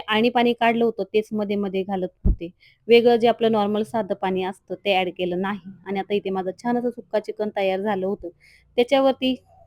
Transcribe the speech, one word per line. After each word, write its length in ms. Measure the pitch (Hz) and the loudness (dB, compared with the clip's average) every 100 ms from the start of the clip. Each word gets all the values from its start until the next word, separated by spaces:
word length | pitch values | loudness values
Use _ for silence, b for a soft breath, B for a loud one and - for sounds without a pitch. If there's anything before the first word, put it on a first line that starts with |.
| - | 2
आणि 220 | 214 233 | 2 2
पाणी 240 | 247 240 | 2 2
काढलं 320 | 233 233 233 233 | 2 0 2 0
होतं 180 | - 190 | -2 -2
तेच 140 | 214 214 | -2 -2
मध्ये 240 | 214 202 202 | -4 -4 -2
मध्ये 280 | 196 190 | -2 -4
घालत 240 | 190 190 180 _ - | -4 -4 -6 _ 0
होते, 240 | - 170 - b b - | 0 -4 -14 b b 4
वेगळं 280 | 233 240 233 | 6 6 4
जे 120 | 233 | 2
आपलं 240 | 220 226 | 2 2
नॉर्मल 320 | 220 202 208 | 2 0 -2
साधं 320 | 214 226 196 196 | -2 -4 -4 -4
पाणी 280 | 185 185 | -2 -2
असतं 320 | 185 202 - 180 | -4 -8 -12 -6
ते 200 | 202 185 | 0 0
ॲड 140 | 185 180 | 0 -4
केलं 240 | 180 180 | -4 -4
नाही. 300 | 196 208 196 196 190 | -4 -6 -12 -14 -8
आणि 120 | 196 | -6
आता 140 | 185 | -2
इथे 160 | 208 190 | -4 -2
माझं 220 | 190 185 185 | -4 -6 -6
छान 140 | 240 240 | -4 -2
असं 120 | 240 | -4
सुक्का 300 | 233 - 214 | -8 -6 -6
चिकन 300 | 208 - 214 214 | -4 -6 -6 -2
तयार 240 | 190 190 | -2 0
झालं 260 | 208 190 185 | -2 -2 -4
होतं, 240 | 208 175 - b b b - | -6 -10 -16 b b b -2
त्याच्यावरती 580 | 247 269 269 262 262 247 _ _ | 2 4 2 2 -2 -4 _ _